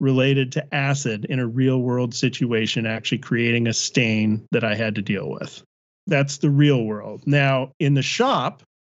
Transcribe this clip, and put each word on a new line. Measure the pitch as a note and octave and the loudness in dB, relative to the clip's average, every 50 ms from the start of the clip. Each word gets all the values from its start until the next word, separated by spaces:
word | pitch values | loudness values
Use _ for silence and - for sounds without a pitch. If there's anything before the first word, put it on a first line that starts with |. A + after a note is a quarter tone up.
related | C#3 C3+ C3 C3 C3 C3+ C#3 C#3 C3+ B2+ | 0 0 2 2 2 2 2 2 0 -2
to | - D#3 - - - | -4 -6 -6 -4 -4
acid | D3 C#3 C#3 C#3 C#3 - B2 A2 G#2 A2 | -2 -2 0 -2 -2 -2 -4 -4 -4 -6
in | - C#3+ B2+ | -4 -4 -2
a | B2+ | -2
real | A2+ A2+ B2+ C3 C3 C3 C3 | -2 0 2 2 2 2 2
world | B2 B2 B2 B2 B2 A#2+ A#2 | 0 0 0 0 -2 -2 -2
situation, | - - B2+ - - C#3 A#2+ A#2 A2 A#2 A2 - - A2+ | -2 -2 -2 0 0 -2 0 0 0 0 0 -2 -2 -2
actually | A2+ A2 A2+ - - - - | -4 -4 -4 -4 -4 -4 -4
creating | - - - A#2 A#2 A#2 A#2 A#2+ A#2 A#2+ | -4 -2 -2 0 0 2 2 2 0 0
a | |
stain | A2+ - - - - C#3 A#2+ A2 A2 G#2+ G#2+ G#2+ G#2+ G#2+ A2+ - | 0 -2 -4 -2 0 0 2 2 2 2 2 2 0 -2 -2 -2
that | - A#2+ A#2 | -2 0 0
I | G#2+ G#2 | 0 -2
had | G#2 A2+ A2 G#2 | -2 -2 -2 -2
to | G#2+ | -4
deal | G2+ - G#2 F#2+ - D2+ | -4 -4 -4 -4 -4 -6
with. | - - - - - - - _ _ _ _ _ _ _ - - | -8 -8 -10 -14 -14 -18 -20 _ _ _ _ _ _ _ -4 0
That's | D3+ C#3 C#3+ C#3 - - | 0 0 0 0 -2 -2
the | - D3+ | 0 2
real | C#3+ C#3 D3 D3 C#3 B2 A2+ | 4 6 6 6 4 4 0
world. | G#2+ G#2+ G#2 G#2 G#2+ G#2+ - - | -2 -6 -8 -8 -12 -12 -8 -2
Now, | - C#3+ D3 C#3 C3+ C3+ C3 C3 C3+ _ - | 0 2 4 4 4 2 2 -2 -4 _ -2
in | D#3 C#3 C#3+ | 2 2 2
the | C#3 | 2
shop, | C3 - - - A#3+ C4+ B3+ D#3 B2 D#3 G#3+ - _ _ _ _ | 2 0 0 0 2 2 2 0 0 -2 -4 -8 _ _ _ _